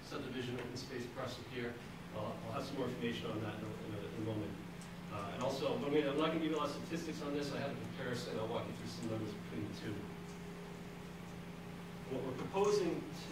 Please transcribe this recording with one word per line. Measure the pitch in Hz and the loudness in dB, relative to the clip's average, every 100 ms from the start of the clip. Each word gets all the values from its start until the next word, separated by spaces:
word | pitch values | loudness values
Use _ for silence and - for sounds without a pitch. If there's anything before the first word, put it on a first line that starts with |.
subdivision | - 147 135 127 120 120 | -6 -4 -2 0 0 0
open | 123 - | -2 -4
space | - 120 120 - | -2 -2 -2 -2
parcel | 127 - - | -2 -4 -4
here. | 123 120 120 - - - - | -2 -2 -4 -8 -8 -6 -2
I'll, | - - 113 | -2 -2 -2
I'll | 113 | -2
have | |
some | - 131 | 0 0
more | 123 | 0
information | 123 120 113 117 | 2 0 0 0
on | 110 | 0
that | 110 107 | -2 -2
in | - | -4
a, | - - | -4 -4
in | 107 | -4
a, | - | -2
in | 113 | -2
a | 110 | 0
moment. | 110 104 - - - - - - | 2 0 -2 -6 -8 -8 -8 -6
Uh, | - - | -4 -2
and | - | 2
also, | - - 143 - | 2 4 2 2
I | 143 | 6
mean, | 151 139 | 6 8
I'm | 143 | 6
not | 160 | 6
gonna | 165 | 6
give | 156 | 4
you | 151 | 4
a | |
lot | 143 | 4
of | - - | 0 -2
statistics | 165 156 143 143 | -2 0 -2 0
on | |
this. | 143 143 123 | 2 2 0
I | |
have | 117 | 0
a | 120 113 | -2 -4
comparison. | 135 127 120 - 113 | -2 0 0 0 0
I'll | 110 | 2
walk | - - | 2 0
you | - | -2
through | 113 | -4
some | - 113 | -2 0
numbers | 110 104 - - | 0 0 -2 -4
between | 117 104 | -2 -2
the | - | -2
two. | 110 101 - - - - - - - - - - - - - - - - - - - - - | -2 -2 -4 -6 -8 -6 -6 -6 -8 -8 -8 -8 -8 -8 -8 -6 -6 -8 -8 -6 -6 -6 -4
What | - | -2
we're | - - | 0 -2
proposing | - 190 208 202 170 151 - - - | 0 6 8 8 6 4 0 -4 -4